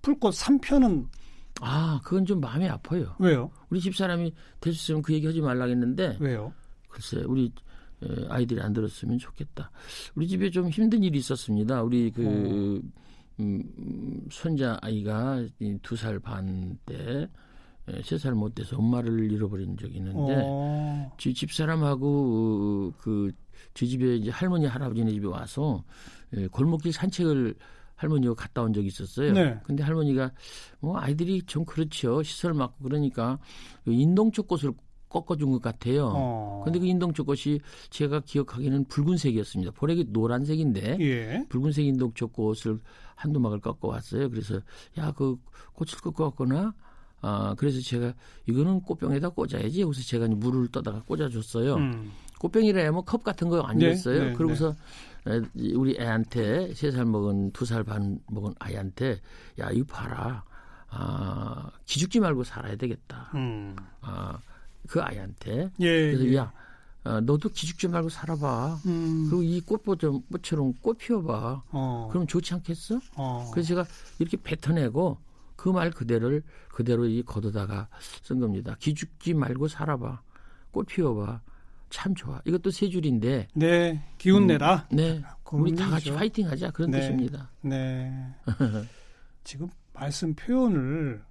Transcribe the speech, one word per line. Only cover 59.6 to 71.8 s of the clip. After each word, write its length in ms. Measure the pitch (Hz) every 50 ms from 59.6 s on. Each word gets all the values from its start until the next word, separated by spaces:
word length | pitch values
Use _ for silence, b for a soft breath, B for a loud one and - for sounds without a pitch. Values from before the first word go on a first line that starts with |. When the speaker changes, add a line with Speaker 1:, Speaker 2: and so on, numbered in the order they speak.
Speaker 2:
"야, 100 | - -
이거 140 | 95 113 135
봐라. 560 | 147 - - - - - - - 117 127 110 - b b b b b b b b b
아, 840 | - - - - 101 98 98 95 98 - 107 110 113 139 - - - - -
기죽지 340 | - - 135 165 185 - 240
말고 240 | 214 175 151 127 123
살아야 320 | - - 120 123 - -
되겠다." 560 | 104 127 123 117 - - - - 120 123 - -
Speaker 1:
음. 400 | 143 131 123 113 107 101 101 98 95 98 95 - -
Speaker 2:
아, 360 | - - 98 92 95 92 90 - - b b b b b b b - -
그 120 | - 160
아이한테. 720 | - - - 104 98 98 107 - - - 104 123 170 190 - -
Speaker 1:
예, 340 | 180 170 170 165 156 151 143
Speaker 2:
그래서 120 | 131 131
Speaker 1:
예. 80 | 123 127 139
Speaker 2:
"야, 140 | 123 107 - b b b b b b b b b -
어, 160 | - 113 110
너도 280 | 110 120 143 151 - 220
기죽지 360 | - - - 156 170 - -
말고 220 | 180 170 170 165 165
살아봐. 720 | 160 - - 151 165 151 147 143 123 113 120 147 165 156 -
Speaker 1:
음. 400 | 185 175 165 165 160 160 160 156 156
Speaker 2:
그리고 140 | 160 180 175
이 160 | 165 170 180
꽃보다, 480 | 165 - 208 214 - 208 196 170 - 151 139 139 127 - -
꽃처럼 400 | 180 - - 165 156 139 131 123 - -
꽃 160 | 226 233 233
피워봐. 640 | - - 240 214 170 156 120 107 107 113 131 139 - -
Speaker 1:
어. 380 | - 143